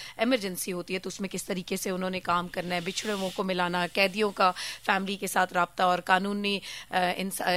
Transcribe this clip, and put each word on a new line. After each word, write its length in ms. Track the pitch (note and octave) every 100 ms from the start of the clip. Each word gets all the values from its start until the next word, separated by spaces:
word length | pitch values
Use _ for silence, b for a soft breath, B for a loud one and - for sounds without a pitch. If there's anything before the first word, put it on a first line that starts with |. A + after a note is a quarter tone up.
| B -
ایمرجنسی 560 | A3+ C4 G3 F3 -
ہوتی 220 | F3+ F3
ہے 40 | F#3+
تو 100 | F#3
اس 120 | -
میں 80 | F#3+
کس 160 | F#3
طریقے 320 | - F#3+ F3+ F#3+
سے 140 | G3+
انہوں 200 | F#3 F#3
نے 100 | F#3
کام 280 | F3+ F3 F3
کرنا 260 | F#3 F3
ہے، 60 | F3+
بچھڑے 320 | E3+ F#3+ A3
ہوئوں 180 | G3+ F#3+
کو 100 | F#3+
ملانا، 420 | F#3+ F#3 F3 F3 F3
قیدیوں 380 | - G3 F#3+ G#3+
کا 220 | G3 F#3+ F#3 B B
فیملی 340 | - G3 F#3+ G3+
کے 100 | F#3+
ساتھ 260 | F#3+ F#3
رابطہ 300 | F#3 F3 -
اور 160 | F#3 F3+
قانونی، 640 | F3 F#3 G3 G3+ G3+ G3 B B -
آ، 200 | F#3 F3+ -
انس-، 260 | G3 -
آ، 80 | -